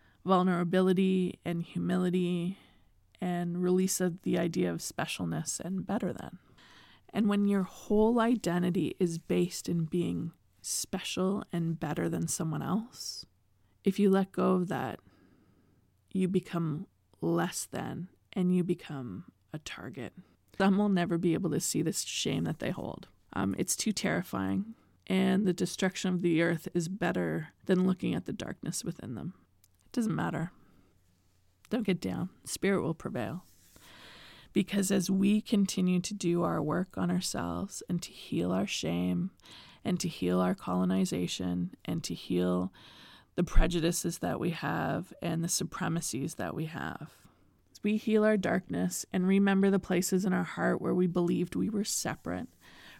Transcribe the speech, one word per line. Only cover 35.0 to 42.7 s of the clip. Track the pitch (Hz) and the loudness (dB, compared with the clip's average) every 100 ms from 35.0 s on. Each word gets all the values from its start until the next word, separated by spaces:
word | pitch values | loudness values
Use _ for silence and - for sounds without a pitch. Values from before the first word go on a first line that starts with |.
| 185 | 2
we | 190 196 214 | 2 4 4
continue | - 202 196 - 180 180 | 2 2 2 2 2 2
to | 180 | 0
do | 202 175 170 | -2 0 2
our | 175 170 | 2 0
work | 151 165 185 - | 0 -2 -2 -2
on | 180 | 0
ourselves | 180 - - 170 170 196 - - | 0 -2 -4 -4 -4 -6 -8 -4
and | 175 | -4
to | - | -6
heal | - - 170 175 | -14 -6 -2 0
our | 185 202 | 0 -2
shame | - 156 175 180 175 185 - - - - - | -2 -2 -2 0 0 -4 -8 -20 -20 -20 -10
and | - 175 | -4 -2
to | 175 | -2
heal | - 180 180 | -2 0 2
our | 185 | 2
colonization | 190 - 180 185 190 185 180 175 - 185 180 180 - | 0 -2 0 2 2 0 0 -4 -4 -2 -2 -4 -6
and | - 170 | -6 -6
to | - | -4
heal | 165 - 180 180 180 185 | -8 -4 0 0 0 -2